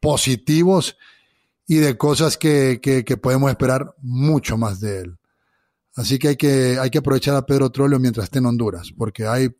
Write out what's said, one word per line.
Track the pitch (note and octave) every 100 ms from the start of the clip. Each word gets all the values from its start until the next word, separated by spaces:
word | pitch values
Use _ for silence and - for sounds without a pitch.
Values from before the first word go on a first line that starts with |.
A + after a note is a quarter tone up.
positivos | - B2 C3+ A#2+ - D#3 F3+ F#3 - - - _ _ _ _ _ -
y | D#3
de | D3 A2+
cosas | D3 C#3 D#3 -
que, | D#3 D3 C3 A#2+
que, | C#3 C3
que | A#2 B2
podemos | B2+ C3 C#3
esperar | - B2+ C3 - -
mucho | B2+ B2+ D3 D3 - A2+
más | A2 F#2+
de | G#2+ F#2+
él. | F2 F2 _ _ _ _ _ _ _ -
Así | G#2+ C3
que | D3
hay | C3+
que, | D3 C3+ B2+ B2+
hay | C3
que | D3+
aprovechar | C3+ C3+ C#3+ C#3
a | C3
Pedro | C#3 C3
Troglio | C3+ C#3 C3+
mientras | B2+ A2
esté | G#2 C3+
en | B2
Honduras, | A#2+ A2 F2 - -
porque | A2 - G#2+
hay | B2 C3